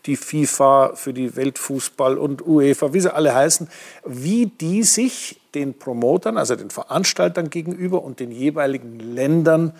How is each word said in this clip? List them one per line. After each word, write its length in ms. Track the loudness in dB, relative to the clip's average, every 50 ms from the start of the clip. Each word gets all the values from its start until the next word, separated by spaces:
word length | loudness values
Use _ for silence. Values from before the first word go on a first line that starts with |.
| -2
die 100 | -4 -4
fifa 760 | -4 -4 -6 -2 -2 0 0 2 4 6 6 8 6 6 4 0
für 180 | -6 -10 -10
die 220 | -6 -4 -6 -6 -4
Weltfußball 800 | -4 -4 -4 -4 -6 -8 -6 -6 -6 -6 -8 _ -2 0 0 0 0
und 280 | -2 -4 -4 -6 0
uefa, 460 | 2 4 6 6 4 4 2 0 0
wie 80 | 0 2
sie 120 | 0 2 2
alle 200 | 2 2 4 4
heißen, 340 | 4 4 4 2 -2 -4 -10 -14 -20 -20 -20 -20 -18 -14
wie 420 | -12 -10 -6 -2 0 2 2 0
die 360 | 0 _ -6 -4 -2 0 2
sich 580 | 2 2 2 2 0 -2 -2 -6 -12 -14 -14 _ _ _ -6
den 240 | -6 -6 -6 -8 _
Promotern, 580 | -10 -8 -4 0 2 2 2 2 0 -2 -2
also 180 | -2 -2 -2 -2
den 160 | -4 -4 -12
Veranstaltern 800 | -12 -12 -10 -4 -4 -2 0 0 0 0 0 0 0 -2 -6 -4
gegenüber 520 | -6 -8 -6 -6 -8 -6 -4 -2 -2 -2
und 180 | -4 -6 -12 -12
den 100 | -12 -12
jeweiligen 680 | -6 -2 -2 -2 0 0 -2 -2 -2 -4 -8 -14 -16 -14 -12 -10 -4
Ländern 580 | -2 0 2 4 4 6 4 4 4 2 -2 -4